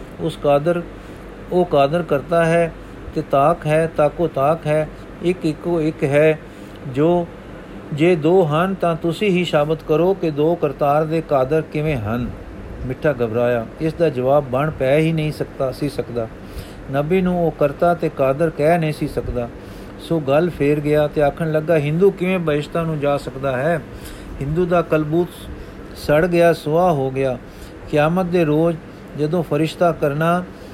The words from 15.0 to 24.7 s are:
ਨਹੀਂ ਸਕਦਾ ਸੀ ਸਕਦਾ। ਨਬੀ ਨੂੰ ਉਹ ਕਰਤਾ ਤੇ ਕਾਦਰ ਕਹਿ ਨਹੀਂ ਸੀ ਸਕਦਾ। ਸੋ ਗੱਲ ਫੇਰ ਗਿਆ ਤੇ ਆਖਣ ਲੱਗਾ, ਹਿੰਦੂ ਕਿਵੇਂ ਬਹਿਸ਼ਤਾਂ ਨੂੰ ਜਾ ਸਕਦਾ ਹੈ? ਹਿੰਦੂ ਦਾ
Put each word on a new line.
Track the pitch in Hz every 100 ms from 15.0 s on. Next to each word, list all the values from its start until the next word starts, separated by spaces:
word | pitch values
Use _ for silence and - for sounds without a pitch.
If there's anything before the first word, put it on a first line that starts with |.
| 160
ਨਹੀਂ | 165 151
ਸਕਦਾ | 147 - - 135
ਸੀ | 123 143
ਸਕਦਾ। | - - 117 110 - - - - - -
ਨਬੀ | 135 147 190
ਨੂੰ | 180 180 170
ਉਹ |
ਕਰਤਾ | - 147 139 175
ਤੇ | 170 160
ਕਾਦਰ | - 135 139 165
ਕਹਿ | 156 147 175
ਨਹੀਂ | 156
ਸੀ | 147 147
ਸਕਦਾ। | - - 120 120 - - - - -
ਸੋ | - 165
ਗੱਲ | 135 143 175
ਫੇਰ | - 143 151
ਗਿਆ | 147 151 147
ਤੇ | 156
ਆਖਣ | 143 - 165
ਲੱਗਾ, | 156 156 165
ਹਿੰਦੂ | 143 156 196
ਕਿਵੇਂ | 196 180 185
ਬਹਿਸ਼ਤਾਂ | 160 147 147 170 165
ਨੂੰ | 151
ਜਾ | 143 143
ਸਕਦਾ | - 131 139 127
ਹੈ? | 147 170 - - - - - -
ਹਿੰਦੂ | 139 160
ਦਾ | 180